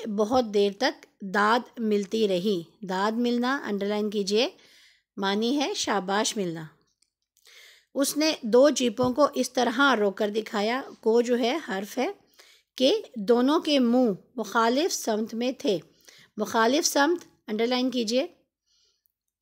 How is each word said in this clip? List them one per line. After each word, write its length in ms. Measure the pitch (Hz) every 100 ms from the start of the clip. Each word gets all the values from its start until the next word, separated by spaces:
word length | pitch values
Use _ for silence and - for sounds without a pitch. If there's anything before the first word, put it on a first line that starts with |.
| 240
बहुत 360 | 202 208 254 226
देर 280 | 208 202 196
तक 200 | 262 - - - 196
दाद 380 | 202 208 247 254 -
मिलती 440 | 214 208 196 226 208
रही। 280 | 180 208 180 165 - 185
दाद 280 | 185 208 226
मिलना 380 | 240 240 247 285 -
अंडरलाइन 440 | 196 202 208 214
कीजिए, 420 | 208 190 208 302 - _ _ _ _ _ -
मानी 360 | 196 202 233 285
है 180 | 302 415
शाबाश 640 | - 202 185 202 220 220
मिलना। 320 | 180 160 160 _ _ _ _ _ _ _ _ - - - _ 262
उसने 400 | 277 285 311 - 220
दो 220 | 247 285
जीपों 400 | 254 247 208 254
को 140 | 254 285 262
इस 160 | 240 -
तरह 360 | 247 240 285
रोक 240 | 220 202 190
कर 120 | 214
दिखाया। 520 | 214 208 208 214 247 - -
को 200 | 220 233
जो 140 | 240 240
है 220 | 247 311
हर्फ 380 | - 190 214 -
है 160 | 311 403 _ _ - _ _ -
कि 140 | 262 427 - 226 196
दोनों 340 | 240 262 311
के 180 | 311 285
मुंह 380 | 233 254 247 180 _ 254
मुखालिफ 540 | 208 233 226 254 381
समत 420 | - - 214 220
में 200 | 226 247 240 277
थे। 160 | 175 - _ _ - _ -
मुखालिफ 460 | 208 - 226 285
समत 420 | - 294 285 349 - _ -
अंडरलाइन 420 | 214 233 254 254
कीजिए, 400 | 254 214 247 349 _ _ _ _ _ _ _ _ _ _ _